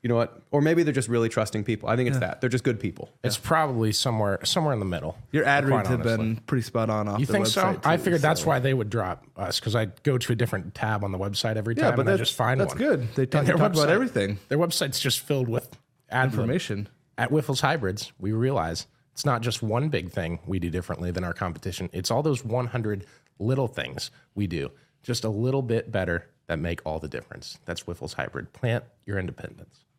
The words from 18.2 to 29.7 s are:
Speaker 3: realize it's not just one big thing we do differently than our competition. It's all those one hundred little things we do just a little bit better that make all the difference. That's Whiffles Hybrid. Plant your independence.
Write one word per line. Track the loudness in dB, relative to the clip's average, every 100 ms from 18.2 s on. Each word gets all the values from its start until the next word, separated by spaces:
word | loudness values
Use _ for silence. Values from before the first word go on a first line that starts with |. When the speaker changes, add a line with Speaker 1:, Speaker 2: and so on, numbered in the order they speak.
| -2
Speaker 3:
realize | 2 2 0 -2 -4 -8 _ _
it's | -4 0
not | 0
just | 0 -2
one | 0 0 0
big | -2 -2
thing | -4 -4 -4 -4
we | -4
do | -2
differently | -4 -6 -6 -4
than | -4 -4
our |
competition. | -4 -6 -6 -8 -6 -6
It's | -6 -2
all | 0
those | 0 -2 -2
one | -2 -2
hundred | -4 -4 -6 -8 -20 _ _
little | -2 0 -2
things | -4 -8 -8 -12 -14 _ -4
we | -2
do | -2 -6 -10 _ _
just | -6 -4
a | -2
little | -2 0 0
bit | 0 -2 0
better | -2 0 -2 -4 _ -6
that | -4
make | -2 -4 -4
all | -6
the | -6
difference. | -10 -12 -18 -16 -16
That's | -10 -10
Whiffles | -8 -10 -8
Hybrid. | -6 -6 -8 -12
Plant | -4 -2 -2 -6 _ -6
your | -6
independence. | -6 -8 -14 -14 -20